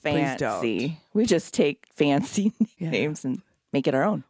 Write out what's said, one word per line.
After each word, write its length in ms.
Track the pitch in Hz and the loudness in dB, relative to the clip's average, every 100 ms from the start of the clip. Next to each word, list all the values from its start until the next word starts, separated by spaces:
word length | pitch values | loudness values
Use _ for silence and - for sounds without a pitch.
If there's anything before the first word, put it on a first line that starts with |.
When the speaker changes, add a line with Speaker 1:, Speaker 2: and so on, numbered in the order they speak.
Speaker 1:
Yeah. 80 | 151 143 139 127 | -2 0 0 -2
Speaker 2:
Please 40 | |
don't. 120 | 120 92 | -2 -2
Speaker 3:
fancy. 380 | 117 95 139 160 _ | -2 -2 -4 -8 _
We 120 | 208 233 | 0 2
just 280 | 165 - | 2 0
take 320 | - 147 - _ - | 0 0 0 _ 0
fancy 580 | 147 139 - - 208 - 220 | 2 2 0 0 0 0 -4
<laughs> 120 | - | -2
Speaker 2:
Yeah. 120 | 165 | -4
Speaker 3:
names 320 | 110 151 151 131 | -2 -2 -4 -6
and 160 | - _ _ - | -8 _ _ -4
make 160 | 143 143 | 0 2
it 80 | 131 | 2
our 80 | |
own. 200 | 190 208 | 2 -2